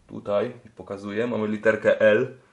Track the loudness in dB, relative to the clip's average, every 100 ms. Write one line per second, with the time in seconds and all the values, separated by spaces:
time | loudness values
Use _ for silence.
0 | _ -14 -4 -2 -2 -6 -18 -20 -14 -12
1 | -8 -6 -4 -2 -4 0 0 2 2 4
2 | 4 4 2 -6 _